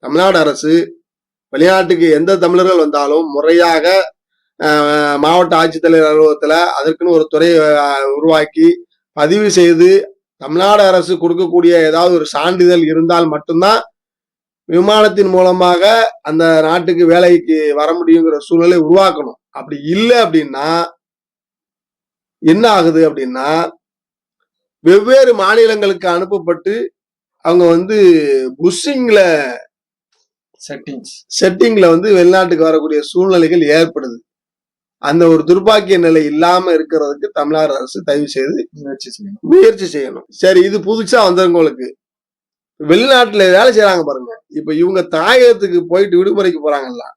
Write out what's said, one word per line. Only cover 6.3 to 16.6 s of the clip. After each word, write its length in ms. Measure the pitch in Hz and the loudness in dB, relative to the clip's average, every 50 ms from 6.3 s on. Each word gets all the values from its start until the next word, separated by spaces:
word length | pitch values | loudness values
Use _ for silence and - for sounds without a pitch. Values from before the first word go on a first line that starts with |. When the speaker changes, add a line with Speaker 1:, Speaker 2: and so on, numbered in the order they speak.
| 151 151 - 147 156 165 175 175 - | 2 0 -2 -2 0 0 0 -2 -4
Speaker 1:
அதற்குன்னு 440 | - 139 156 156 - 170 180 170 | -4 -4 -4 -4 -4 -2 0 0
ஒரு 100 | 160 156 156 | 0 0 0
துறை, 220 | - 151 165 170 170 160 | -2 0 0 2 2 2
அஹ், 500 | 156 151 151 147 143 143 139 139 139 139 139 | 2 2 0 0 0 -2 -2 -4 -4 -4 -4
உருவாக்கி 520 | 147 156 165 160 156 151 151 _ 160 160 170 175 175 - _ _ _ _ _ _ | -2 0 0 0 0 0 -2 _ 2 2 2 2 0 -8 _ _ _ _ _ _
பதிவு 340 | 156 147 156 180 208 214 208 | -2 -2 0 0 0 0 0
செய்து 380 | 175 185 175 170 170 160 170 180 190 196 - - - _ _ _ _ | 2 2 4 4 4 4 4 4 4 2 0 -4 -16 _ _ _ _
தமிழ்நாடு 460 | _ 135 139 151 170 190 202 208 208 202 | _ -12 -6 -4 -2 0 2 2 4 4
அரசு 320 | 190 185 185 170 170 180 | 4 2 0 0 -2 -6
கொடுக்கக்கூடிய 580 | 165 165 170 170 170 190 165 175 175 170 170 175 170 160 | -4 -2 -4 -2 -2 -2 0 0 2 2 4 2 4 2
ஏதாவது 280 | 156 156 165 175 180 180 | 2 0 0 0 2 0
ஒரு 120 | 170 156 | 0 -2
சான்றிதழ் 580 | 151 - 147 151 170 185 180 180 175 180 170 165 | -4 -6 -4 -2 -2 0 2 2 2 4 2 0
இருந்தால் 440 | 156 160 160 165 165 175 170 170 160 | 0 0 -2 0 0 0 0 0 -2
மட்டும்தான் 520 | 151 147 - - 170 165 180 196 220 233 - - _ _ _ _ _ _ _ _ _ _ _ _ _ _ _ - | -4 -6 -8 -4 -2 0 2 2 0 0 -4 -10 _ _ _ _ _ _ _ _ _ _ _ _ _ _ _ -4
விமானத்தின் 600 | 160 170 180 202 214 214 214 214 180 196 196 190 | -2 0 2 2 2 2 2 2 2 0 -2 0
மூலமாக 540 | 185 185 185 185 180 180 180 180 180 175 185 208 220 226 226 226 - - _ | 2 2 2 2 2 2 2 0 2 2 2 2 2 2 0 -2 -4 -10 _
அந்த 380 | 151 156 160 165 165 165 160 | -6 -2 0 0 2 2 2